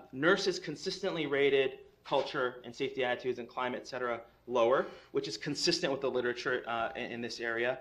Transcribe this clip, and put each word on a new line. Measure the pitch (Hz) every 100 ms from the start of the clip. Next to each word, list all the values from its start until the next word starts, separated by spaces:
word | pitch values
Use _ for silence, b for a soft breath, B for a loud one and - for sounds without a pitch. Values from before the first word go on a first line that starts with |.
| -
nurses | 131 160 190 196 175
consistently | - 143 190 - 196 165 147
rated | 139 143 139 131 - - _
culture | - 143 123 147 123 123
and | 117
safety | 117 131 135
attitudes | 123 123 127 120
and | 117
climate, | - 123 120
et | -
cetera, | 127 123 113 B B -
lower, | 120 117 143 196 B B
which | 139 156
is | -
consistent | - 143 180 170 156
with | 135
the | 131
literature, | 123 120 120 139 127 -
uh, | 117 113
in, | - 117
in | 117
this | 117 -
area. | 120 117 123 131